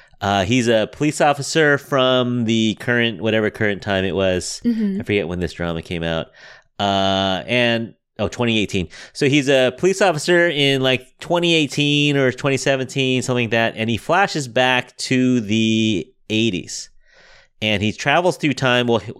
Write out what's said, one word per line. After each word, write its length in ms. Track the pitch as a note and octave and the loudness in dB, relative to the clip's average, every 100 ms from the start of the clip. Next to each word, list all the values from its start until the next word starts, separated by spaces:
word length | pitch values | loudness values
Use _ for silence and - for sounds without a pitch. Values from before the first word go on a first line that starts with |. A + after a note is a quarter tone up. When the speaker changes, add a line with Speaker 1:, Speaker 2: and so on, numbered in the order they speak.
| - - | -20 -6
Speaker 1:
Uh, 220 | G2 G2+ | -2 0
he's 240 | F#2+ B2+ A#2 | 2 2 2
a 200 | A2 G#2 | 2 0
police 280 | - D3 - | -2 -4 2
officer 560 | D3+ C#3+ C3 E3 D3+ C#3+ | 0 0 0 2 4 2
from 680 | - C3+ B2+ B2+ B2 B2 | 0 0 2 2 0 -2
the 320 | A2 A2+ A2 G2+ | 0 2 0 -2
current, 400 | - A#2+ A#2 F2 | -2 0 0 -2
whatever 300 | A2 A2 G#2+ | -2 0 0
current 320 | - G#2+ F#2+ | 0 -2 -2
time 220 | G#2+ F#2+ | -2 -2
it 100 | F#2+ | 0
was. 480 | F2 F#2+ F2+ - - | 0 0 0 -4 -6
Speaker 2:
Mm-hmm. 360 | A#3 A3+ G#3 G3 | -4 -2 -2 -4
Speaker 1:
I 20 | |
forget 220 | - G#2 E2 | -2 -2 -2
when 120 | F2+ | -4
this 120 | E2+ | -4
drama 300 | - E2+ E2 | -4 -6 -6
came 220 | - E2+ | -6 -6
out. 240 | E2 D#2+ - - - - _ - | -4 -4 -6 -12 -20 -20 _ -4
Uh, 640 | G2+ G2 G2 F#2+ F#2+ F#2 - | 0 0 2 2 0 -2 -2
and, 480 | B2 A#2+ A#2 A2 - _ - | 0 0 -2 -4 -12 _ -6
oh, 80 | G2+ | -6
twenty 300 | - A#2+ A2+ | -2 0 0
eighteen. 280 | F#2+ F#2+ E2 - - | 0 -2 -6 -10 -14
So 140 | - D3 | -2 2
he's 200 | D3 C3+ | 2 4
a 260 | C3+ B2+ B2+ | 2 2 0
police 240 | F#3 F#3+ | -2 2
officer 480 | G3 D3+ - F3 E3+ | 0 0 2 2 2
in, 320 | D3 C#3 C#3 | 2 2 2
like, 380 | C3 B2+ - - | 0 -2 -4 -14
twenty 360 | - F3 F3 | -4 0 2
eighteen 640 | E3 D3 - D3 D3 D3 C#3 | 2 0 0 0 2 2 2
or 140 | C3 | 0
twenty 240 | - C#3+ C3+ | 0 -2 0
seventeen, 640 | C#3+ C3+ C3 C#3 C3 B2+ | 0 -2 -2 -2 0 0
something 260 | A#2+ B2 A2+ | 0 -2 0
like 40 | |
that. 240 | A2+ A2+ - | 0 0 0
And 140 | A2+ | -2
he 60 | A2 | -2
flashes 480 | - F3 G3 D#3+ C3 | 0 0 0 -2 -4
back 480 | A#2 B2+ B2+ - - | 0 2 2 -2 -8
to 420 | - B2+ B2+ B2 | -2 0 2 2
the 680 | G2+ A2 A2 A2 A2 F#2+ - _ - | 0 0 2 2 2 0 -4 _ -6
eighties. 580 | A2 A2+ F2+ - - - - _ _ - - _ - | -2 0 -2 -8 -14 -14 -20 _ _ -20 -20 _ -4
And 220 | G#2+ G2+ | -2 0
he 100 | G#2+ | 0
travels 440 | - C#3+ D3+ F3 - | -2 0 0 0 0
through 180 | D#3 | -2
time. 320 | - C3 B2 A#2+ | -2 0 0 2
Well, 160 | A2+ | 0
h-, 80 | F#2+ - | -2 -6